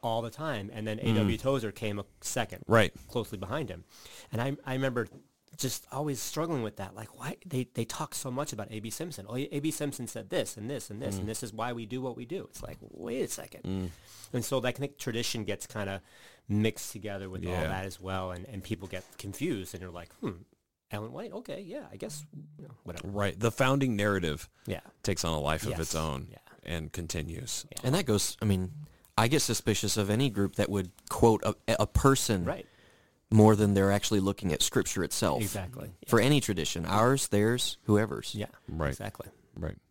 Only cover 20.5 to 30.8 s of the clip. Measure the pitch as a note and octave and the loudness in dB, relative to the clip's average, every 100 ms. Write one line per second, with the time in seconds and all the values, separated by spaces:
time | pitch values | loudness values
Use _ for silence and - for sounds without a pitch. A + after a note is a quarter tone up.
20.5 | _ _ _ _ G#2 A2 B2+ A#3 G#3 B3 | _ _ _ _ -8 -8 -10 -12 -12 -10
21.5 | - G3 B3 - G2 - - - - - | -12 -10 -14 -14 -12 -10 -12 -14 -18 -18
22.5 | - C3 - - E2 - G2 G2+ E2+ A2+ | -18 -20 -18 -14 -10 -6 -2 -2 2 0
23.5 | - C3 C#3 C3+ G#2+ G#2 G2 E2+ D2 - | 2 2 4 2 2 4 4 2 -2 -8
24.5 | _ - F2 - _ - F2+ E2+ D#2+ C#2+ | _ -8 -8 -8 _ -4 0 0 0 2
25.5 | D#2 D2+ E2 D#2+ D#2+ D#2 C2+ C2+ - _ | 0 -2 -2 -2 -2 -2 -4 -8 -14 _
26.5 | - - E2+ D#2 - E2 F2+ D#2+ E2 - | -18 -8 -6 -6 -8 -6 -4 -4 -8 -6
27.5 | - - - B2 E3+ D#3+ G#2 - - A2 | -8 -8 -4 0 0 4 2 2 0 2
28.5 | F#2+ F#2 D3+ D3+ - _ - A2+ D3 - | 2 2 -6 -14 -18 _ 2 4 4 2
29.5 | - - G#2 G#2 G2+ G2 G#2 C#3 G2+ G2+ | 0 2 2 2 2 4 4 2 2 0
30.5 | - G#2 G2+ | 2 0 2